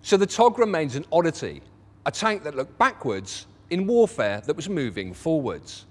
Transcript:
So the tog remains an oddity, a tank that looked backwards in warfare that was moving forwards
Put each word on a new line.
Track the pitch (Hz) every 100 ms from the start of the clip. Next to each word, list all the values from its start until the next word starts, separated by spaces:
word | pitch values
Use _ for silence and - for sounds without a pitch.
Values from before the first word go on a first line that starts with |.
So | - 196
the | 196
tog | - 233 233
remains | 226 180 151
an | 127 160
oddity, | 165 165 - 104 73 - - - _
a | -
tank | - 220 208
that | 151
looked | 139 139 -
backwards | 254 - 127 98 98 - - - -
in | 175 196
warfare | 233 226 - 107 101
that | 107
was | 214 156
moving | 180 127 101 95
forwards | 90 165 160 123 78 - - -